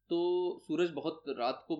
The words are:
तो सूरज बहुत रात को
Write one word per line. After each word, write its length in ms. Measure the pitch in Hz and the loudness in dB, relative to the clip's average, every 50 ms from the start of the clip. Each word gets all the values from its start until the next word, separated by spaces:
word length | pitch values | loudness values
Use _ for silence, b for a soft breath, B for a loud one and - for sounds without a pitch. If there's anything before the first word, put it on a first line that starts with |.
| _ - | _ -2
तो 100 | 170 170 175 175 175 180 180 180 175 - | 0 2 2 2 2 2 2 0 -2 -4
सूरज 300 | - - 156 160 175 170 | -6 -2 0 2 2 2
बहुत 320 | 160 135 - 160 165 - - 139 | 0 -2 -4 -4 -4 -4 -4 -6
रात 340 | 135 120 117 123 135 - - - | -4 0 0 0 -2 -2 -4 -6
को 80 | 170 151 | -6 -6